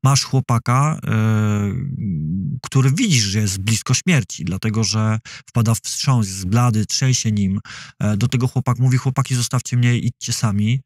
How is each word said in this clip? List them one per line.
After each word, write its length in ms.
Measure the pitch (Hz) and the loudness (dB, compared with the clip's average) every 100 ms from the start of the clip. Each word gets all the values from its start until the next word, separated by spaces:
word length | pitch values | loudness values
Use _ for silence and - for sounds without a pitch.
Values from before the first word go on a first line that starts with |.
Masz 200 | 135 135 | 2 0
chłopaka, 720 | - 135 - 117 - 123 147 156 - | 0 -2 0 -2 0 0 0 -2 -2
e, 40 | 110 110 110 107 104 101 - 90 - 104 80 78 92 92 127 | 0 2 2 2 0 -2 -4 -6 -6 -4 -4 -2 -4 -4 -6
który 280 | - 135 131 | -2 2 2
widzisz, 340 | 151 233 135 | 2 2 2
że 140 | 101 101 | 2 0
jest 200 | 104 98 | 0 -2
blisko 360 | 98 113 - | 0 -2 0
śmierci, 500 | 127 - 160 98 - | 0 2 2 0 -6
dlatego 400 | 87 92 110 107 | -6 -2 -2 0
że 340 | 107 110 110 110 - - - | 0 0 0 -2 -4 -20 -4
wpada 280 | - 113 | 0 2
w 60 | 113 | 0
wstrząs, 480 | - - - 123 101 | -2 -4 0 2 0
jest 180 | 95 92 | -4 -2
blady, 400 | 113 123 110 104 | 2 2 2 -2
trzęsie 460 | - 131 123 - | 0 0 0 0
nim. 280 | 104 98 98 - - - - | 0 0 -2 -6 -18 -18 -4
E, 160 | 104 104 | -2 0
do 120 | 123 | 0
tego 200 | 127 127 | 2 0
chłopak 300 | - - 113 | 0 0 2
mówi: 200 | 127 123 | 2 2
„Chłopaki, 360 | 135 131 131 | 0 -2 0
zostawcie 420 | 127 117 127 - 123 | 0 0 -2 -2 0
mnie, 220 | 120 120 | 2 2
idźcie 340 | 117 - - | -2 -4 -6
sami” 480 | 117 117 101 104 131 | -2 0 0 0 0